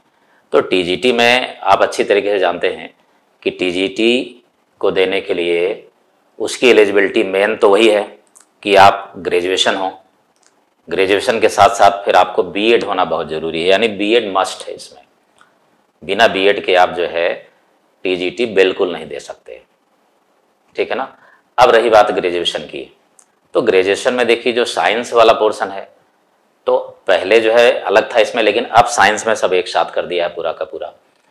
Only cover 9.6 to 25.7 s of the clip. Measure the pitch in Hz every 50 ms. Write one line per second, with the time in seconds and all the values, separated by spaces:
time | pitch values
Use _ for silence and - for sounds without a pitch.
9.6 | - 120 104 95 95 95 - - _ _ _ _ _ _ _ _ _ _ _ _
10.6 | _ _ _ _ _ - - 87 95 92 104 95 - 127 117 110 107 101 - -
11.6 | 98 98 - - 107 101 101 - - 110 95 90 90 - - - - 87 82 98
12.6 | 107 117 117 104 95 101 98 92 90 80 80 82 82 76 78 78 78 82 80 80
13.6 | 85 92 95 101 113 113 101 92 104 104 113 120 110 98 92 95 95 - - -
14.6 | - - - - - - - - _ _ _ _ _ _ _ _ _ _ _ _
15.6 | _ _ _ _ _ _ _ _ - 82 98 104 117 107 92 95 95 101 98 -
16.6 | - - 90 90 90 87 82 87 85 78 78 85 85 90 - - - _ _ _
17.6 | _ _ _ _ _ _ _ _ _ 95 92 87 90 87 - - 123 113 98 95
18.6 | 95 92 92 - 98 90 85 78 80 71 71 67 - - - - _ - 58 62
19.6 | _ _ _ _ _ _ _ _ _ _ _ _ _ _ _ _ _ _ _ _
20.6 | _ _ _ - 101 - 104 113 135 131 - _ _ _ _ _ _ _ _ -
21.6 | 127 120 117 113 113 120 110 104 104 104 95 95 85 90 87 87 82 - - 85
22.6 | 76 71 - 69 64 - _ _ _ _ _ _ _ _ _ _ _ _ _ 175
23.6 | 135 107 95 92 92 98 98 - - 131 123 123 123 113 120 120 - 127 113 120
24.6 | 117 - - 95 85 90 104 117 120 - 123 117 113 110 110 - 107 107 101 -
25.6 | 110 98